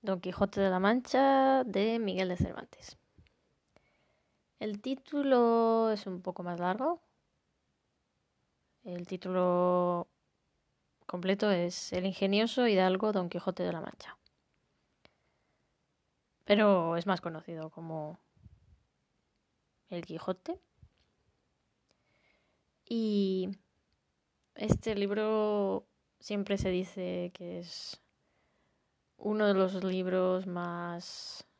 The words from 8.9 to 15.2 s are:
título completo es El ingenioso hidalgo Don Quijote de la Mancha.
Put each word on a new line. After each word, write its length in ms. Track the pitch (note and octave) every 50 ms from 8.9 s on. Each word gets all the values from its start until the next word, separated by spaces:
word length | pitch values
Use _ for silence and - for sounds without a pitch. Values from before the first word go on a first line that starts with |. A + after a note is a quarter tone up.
| F3+ F3 F3 -
título 1000 | F#3 F3+ - F3+ F#3 F#3 F3+ F3+ F3+ F3 F3+ F3+ F3+ F3+ F3+ F3 F3 F3 F3 _ _ _ _ _ _ _ _ _ _ _ _ _ _ _ _ _ _ _ _
completo 440 | - - F3+ F3 F#3 G3 G3 G#3 G#3+
es 440 | G3+ F3 F3 F3 F3+ - - - -
El 120 | F3+ F3+
ingenioso 600 | G3 F3+ - G3 F#3+ G3 G#3 A3 A#3 - - B3 A#3
hidalgo 460 | G#3 F#3 F#3 F#3 F#3 F#3+ A3 G#3+ G#3
Don 160 | G3+ F3+ F3
Quijote 340 | - F3 - - F3+ - F3+
de 80 | F3
la 100 | E3+ E3
Mancha. 360 | - - - _ - - - _ _ _ _ _ _ _ _ _ _ _ _ _ _ _ _ _ _ - _ _